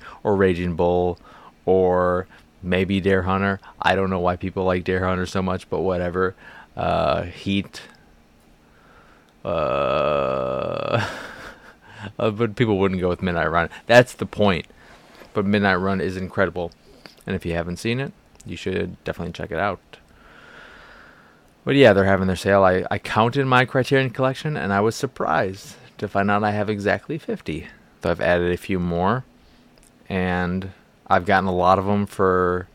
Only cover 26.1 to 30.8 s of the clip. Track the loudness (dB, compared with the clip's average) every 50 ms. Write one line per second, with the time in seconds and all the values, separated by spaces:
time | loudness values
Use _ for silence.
26.1 | -2 0 2 2 2 2 2 0 0 -2 -2 -2 -2 -2 0 0 0 -2 -2 -8
27.1 | -8 -8 -6 -8 -8 -8 -6 -8 -8 -8 -8 -14 -20 -20 _ _ _ -6 -4 -2
28.1 | -2 0 2 2 2 2 2 0 -2 -2 -4 -4 -4 -2 -2 -2 -2 0 0 0
29.1 | 0 -2 -4 -10 _ _ _ _ _ _ _ _ _ _ -20 -20 _ _ _ -6
30.1 | -4 -2 -2 -2 -2 -2 -2 -2 -4 -4 -6 -8 -12 _